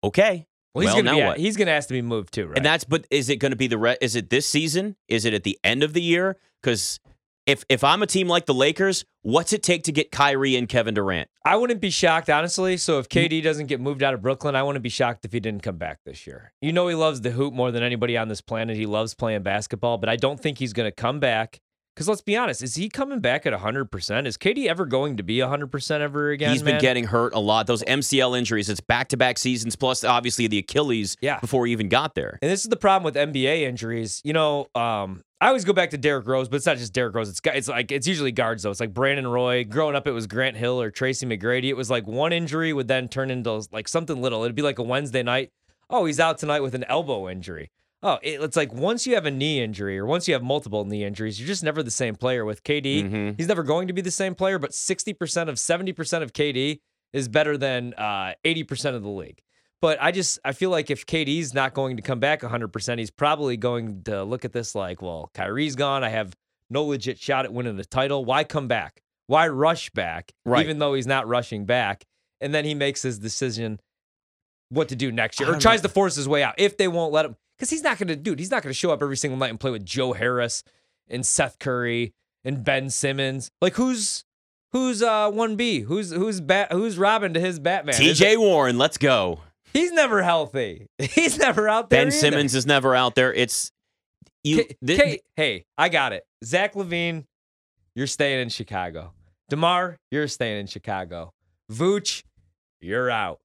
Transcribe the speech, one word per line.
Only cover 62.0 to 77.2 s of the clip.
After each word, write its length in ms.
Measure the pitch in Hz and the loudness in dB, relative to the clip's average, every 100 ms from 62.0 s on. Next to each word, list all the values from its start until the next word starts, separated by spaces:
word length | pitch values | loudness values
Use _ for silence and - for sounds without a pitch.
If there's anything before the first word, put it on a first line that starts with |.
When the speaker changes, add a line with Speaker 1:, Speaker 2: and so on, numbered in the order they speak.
Speaker 2:
come 200 | 104 127 | -4 0
back 200 | 135 151 | 2 0
a 60 | 120 | -2
hundred 220 | 117 110 | -6 -6
percent, 300 | 113 101 120 | -6 -4 -4
he's 100 | 110 | -6
probably 460 | _ 147 151 143 120 | _ 0 2 0 -2
going 460 | 120 120 113 98 | -2 -2 -6 -10
to 200 | 87 101 | -6 -4
look 220 | 98 123 123 | -4 -6 -4
at 80 | |
this 220 | 120 117 107 | -6 -6 -6
like, 260 | 95 90 | -6 -6
"Well, 280 | 92 82 78 | -8 -10 -12
Kyrie's 420 | - 95 113 151 131 | -8 -6 -2 -4 -2
gone. 260 | 143 139 123 | -2 0 -2
I 40 | |
have 280 | 110 104 90 _ _ _ | -4 -6 -10 _ _ _
no 160 | 127 151 | -4 -2
legit 340 | 139 110 120 | -2 -4 -8
shot 240 | - 135 | -2 -2
at 80 | 131 | 0
winning 240 | 117 123 101 | -4 -6 -6
the 80 | |
title. 400 | 92 127 135 139 | -6 -2 0 0
Why 220 | 120 135 156 | 0 0 0
come 240 | 156 131 | -4 -2
back? 320 | 117 78 _ _ _ _ | -2 -4 _ _ _ _
Why 220 | 139 165 | 4 4
rush 400 | 135 151 165 - | 4 2 2 -2
back, 420 | - 87 82 87 _ - | -4 -4 -6 -12 _ 0
Speaker 1:
Right. 180 | 120 | 2
Speaker 2:
even 160 | 151 151 | 2 0
though 140 | 147 | 0
he's 120 | 139 123 | 0 0
not 200 | 135 113 | 0 2
rushing 380 | 123 117 107 101 | -2 -2 -6 0
back?" 400 | 123 110 101 _ _ _ _ | 2 2 -2 _ _ _ _
And 140 | 139 151 | -4 -2
then 80 | |
he 100 | 151 147 | -2 0
makes 260 | 139 135 | -2 -2
his 180 | 131 113 | -4 -6
decision 600 | 107 - 131 110 113 107 _ _ _ _ _ _ _ _ _ | -6 -4 -4 -4 -6 -8 _ _ _ _ _ _ _ _ _
what 180 | 127 156 | 0 0
to 60 | 131 | 0
do 160 | 131 | -2
next 280 | 117 113 - | 0 -2 0
year, 80 | 139 | 0
Speaker 1:
I 20 | |
Speaker 2:
or 40 | - | 2
Speaker 1:
don't 60 | |
Speaker 2:
tries 180 | 143 226 | 4 2
Speaker 1:
know. 40 | 185 | 2
Speaker 2:
to 40 | |
force 220 | - 196 143 | 2 2 0
his 120 | 139 | 0
way 140 | 147 | 2
out 120 | 135 - | 2 2
if 200 | 196 202 | 0 2
they 100 | 190 | 0
won't 240 | 170 165 | 0 2
let 140 | 151 | 2